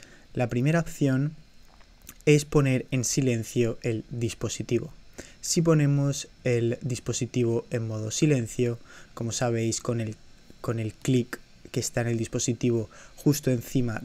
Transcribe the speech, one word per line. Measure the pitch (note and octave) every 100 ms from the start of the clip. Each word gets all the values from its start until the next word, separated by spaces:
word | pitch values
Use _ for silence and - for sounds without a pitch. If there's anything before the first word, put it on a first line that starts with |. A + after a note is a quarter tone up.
| - - -
La | - A#2+
primera | A#2+ C#3 E3
opción | E3 - C#3+ C3 D3 D#3+ - - - - - - - - -
es | D3 D3
poner | D#3 C#3 B2+ -
en | B2+
silencio | A#2 - C3 A#2 G#2+ A#2+ A#2 A2+
el | B2 A2 -
dispositivo. | A#2 A#2 - A2+ - A2+ A#2+ - - - - - -
Si | - -
ponemos | E3 D#3 C#3+ C#3+ C#3 C#3 - - C3
el | A#2+ A#2 B2
dispositivo | B2+ A#2+ - A#2 A#2+ B2 A#2 A#2 -
en | B2 A2
modo | A2 A2
silencio, | - D#3 C#3 A2+ - A#2+ A#2 - - -
como | - A#2
sabéis, | - B2 A#2 A2+ -
con | - A#2
el, | A2 - - - - -
con | - A2+
el | G#2+
clic | - - B2+ - - - - -
que | C3
está | - -
en | A#2+
el | A#2
dispositivo | A2+ B2+ - A2+ B2 A#2 G#2+ - - -
justo | D3 D3 -
encima | B2+ - C3+ A#2+ A2